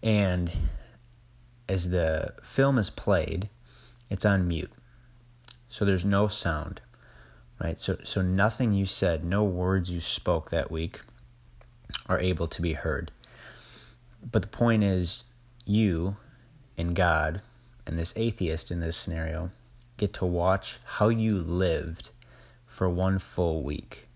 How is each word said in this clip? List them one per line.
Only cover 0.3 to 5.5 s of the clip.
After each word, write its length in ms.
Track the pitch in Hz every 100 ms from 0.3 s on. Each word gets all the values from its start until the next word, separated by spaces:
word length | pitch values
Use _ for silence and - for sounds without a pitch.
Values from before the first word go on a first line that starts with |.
| 90 85 - - - - - - - - - - - -
as 220 | 95 87
the 440 | 90 80 78 - -
film 360 | - - 135 135
is 120 | 104
played, 580 | - - 95 80 85 101 - - - - - -
it's 160 | 98 104
on 220 | 98 90
mute. 240 | 82 - - - - - - - - -